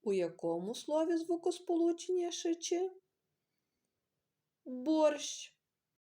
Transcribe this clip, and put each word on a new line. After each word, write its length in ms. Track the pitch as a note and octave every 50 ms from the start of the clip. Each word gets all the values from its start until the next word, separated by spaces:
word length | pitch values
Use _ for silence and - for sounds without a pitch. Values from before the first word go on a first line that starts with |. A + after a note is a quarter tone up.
У 120 | - A3 G3
якому 640 | F#3 F3 E3 E3+ - - E3+ E3 E3+ F3+ G3+ B3
слові 420 | - - - D4 D#4 D#4+ D#4+ E4+
звукосполучення 1120 | E4 E4 F4 E4+ E4+ E4+ F4+ F4+ - F4+ - F4 E4 E4+ E4+ E4+ E4+ - - F#4 F4+ F4 F4
ши, 240 | E4+ - - E4+ E4
чи? 360 | E4+ - - F4+ E4+ F#4 F#4+ F#4 F#4 _ _ _ _ _ _ _ _ _ _ _ _ _ _ _ _ _ _ _ _ _ _ _ _ _ _ _ _ _ _ _ _ -
Борщ. 920 | D4 B3+ B3+ B3+ D4+ D#4 D#4 D#4 D4+ D4 C#4+ D4 - - - - - - _ _ _ _ _ _ _ _ _ _ _